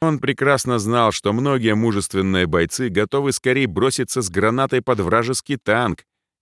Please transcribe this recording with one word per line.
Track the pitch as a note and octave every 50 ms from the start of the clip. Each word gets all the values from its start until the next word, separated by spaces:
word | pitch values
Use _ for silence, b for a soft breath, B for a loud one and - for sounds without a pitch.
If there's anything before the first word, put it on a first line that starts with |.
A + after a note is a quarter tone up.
Он | D#3+ D#3+ D3+ C3
прекрасно | - C3 C#3 - C#3 C#3+ C#3 B2+ - B2+ B2 A2+
знал, | G2+ A2 A#2+ A#2+ A#2 G#2+
что | F#2+ - - G2+ G#2
многие | A#2 C3+ C#3+ C#3 B2+ A2+ A2 G#2+
мужественные | G#2+ A2+ A#2 G#2 G2+ F#2 - - G2 F#2+ F#2+ F#2+ F#2 F2+
бойцы | E2 D#2+ F2 E2+ E2 - - C3 A#2
готовы | F2 G2 G#2 - - C#3 C#3 C#3
скорее | B2 - - B2+ B2+ C#3 C3+
броситься | A2 D#2+ F#2+ A#2 C3 - - B2 - - C3
с | A2 F#2
гранатой | E2+ G2 G2+ A2+ A#2 C3 C3+ C3+ C3+ B2+ A#2
под | C3 B2 G2+
вражеский | F#2 E2+ G#2 A#2 A#2 B2 C3 - - - C#3+ A2+
танк | - - G#2+ A#2 B2 G#2+ E2 - - _ _ _ _ _ _ _